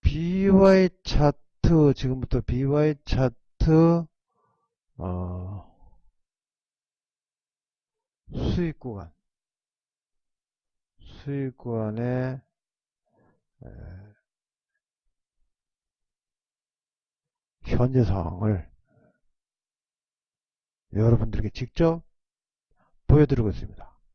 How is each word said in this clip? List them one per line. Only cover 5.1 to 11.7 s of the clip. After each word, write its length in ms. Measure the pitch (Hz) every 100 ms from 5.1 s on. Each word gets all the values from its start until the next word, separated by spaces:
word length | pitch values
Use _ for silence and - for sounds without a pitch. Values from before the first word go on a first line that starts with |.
| 90 90 90 90 98 - _ - _ _ _ _ _ _ _ _ _ _ _ _ _ _ _ _ _ _ _ _ _ _ _ -
수익 460 | - - - 170 -
구간, 340 | 127 101 85 _ _ _ _ _ _ _ _ _ _ _ _ _ _ _ _ _ _ _
수익 580 | - - 143 139 135 127
구간의, 840 | 120